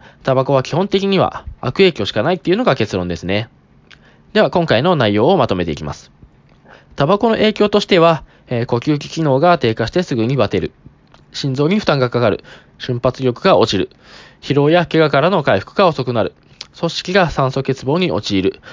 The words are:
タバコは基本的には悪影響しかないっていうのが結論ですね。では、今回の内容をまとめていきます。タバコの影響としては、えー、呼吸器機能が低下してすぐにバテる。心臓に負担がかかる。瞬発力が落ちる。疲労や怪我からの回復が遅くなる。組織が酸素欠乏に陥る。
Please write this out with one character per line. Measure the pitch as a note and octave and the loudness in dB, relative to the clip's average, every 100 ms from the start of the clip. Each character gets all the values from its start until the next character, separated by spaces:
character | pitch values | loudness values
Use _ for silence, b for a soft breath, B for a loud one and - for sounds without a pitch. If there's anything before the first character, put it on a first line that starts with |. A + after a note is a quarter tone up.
| B B | B B
タ | - | -2
バ | C3 | 0
コ | C3+ | 2
は | C#3 | 0
基 | - | 0
本 | D#3 G3 | -2 -2
的 | G3 G3 | 0 0
に | F#3+ | 2
は | G#2+ - - - | 0 -2 -14 -10
悪 | A#2+ - | -4 2
影 | F#3+ | 2
響 | - G2 | 2 -4
し | |
か | - | -2
な | C#3 | -2
い | F#3 | -2
っ | |
て | E3 | -2
い | |
う | G3+ | 0
の | |
が | A#3+ C3 | 0 0
結 | A2 F#2+ | -2 -2
論 | F2 | -4
で | E2+ | -6
す | |
ね。 | F2+ G2+ A#2 _ _ _ _ b b b _ | -4 -4 -4 _ _ _ _ b b b _
で | G#3+ | 0
は、 | D#3+ | 2
今 | F3+ E3 | 0 0
回 | A#2 | 2
の | E3+ D#3+ | 2 2
内 | G#2+ | 2
容 | G#2 C3+ | 2 2
を | F#3+ | 2
ま | A2+ | 2
と | F#2 | -2
め | |
て | E2 | -4
い | C#2+ | -6
き | |
ま | D2+ | -10
す。 | - - _ - _ _ _ B B B | -12 -16 _ -20 _ _ _ B B B
タ | - C#3 | -4 0
バ | G3+ | 2
コ | A#3 | 2
の | A3 | 2
影 | G#3+ | 0
響 | G#3+ G#3 | 2 0
と | G#3 | 0
し | - | 2
て | F#3 | 4
は、 | E3 D#3 b b - | 4 2 b b -6
え | A#2+ | -4
ー、 | A#2+ | -2
呼 | A#2+ | -2
吸 | D3+ D3 | -2 -4
器 | - | -4
機 | D#3+ | -4
能 | D#3 C3 | 0 2
が | F3 F3 | 4 2
低 | A#2 | 0
下 | A2 A2+ | -2 -2
し | |
て | F3 | -2
す | F#3 | -2
ぐ | A#2+ A2+ | -2 0
に | C#3+ | 0
バ | G2+ | 0
テ | F#2+ | -2
る。 | D#2 - - - _ - _ | -4 -8 -20 -20 _ -20 _
心 | - C#3+ | -8 -4
臓 | C3 D#3 | 0 0
に | G#3 | 0
負 | - | 0
担 | C#3+ | 0
が | B2 | 0
か | A#2+ | 2
か | A2+ | 0
る。 | - B B B - | 0 B B B -12
瞬 | - A#2+ | -8 -2
発 | B2+ - | -2 -2
力 | B2+ A#2 | -2 0
が | F#3+ D#3 | 2 4
落 | A2 | 4
ち | F#2+ | 0
る。 | - B B B B B | -4 B B B B B
疲 | - | -4
労 | C#3 C#3+ | 0 2
や | F3 D3+ | 2 2
怪 | D#3+ | 2
我 | D#3 | 2
か | C#3 | 2
ら | E3 | 2
の | G3 | 0
回 | C3+ G2 | 0 -2
復 | - | -2
が | - F#3 | 0 2
遅 | D3 | 0
く | B2 | -2
な | A#2+ | -2
る。 | F#2+ - _ B B - | -4 -6 _ B B -8
組 | E3+ | -8
織 | - - | -6 -2
が | G3 D#3+ | 0 0
酸 | - C3 | 0 -2
素 | C3+ | -2
欠 | C3 C3 | -4 -4
乏 | B2+ E3+ | -2 -2
に | F3 | -2
陥 | G2 - G2 | -4 -2 -2
る。 | F#2+ - B | -2 -4 B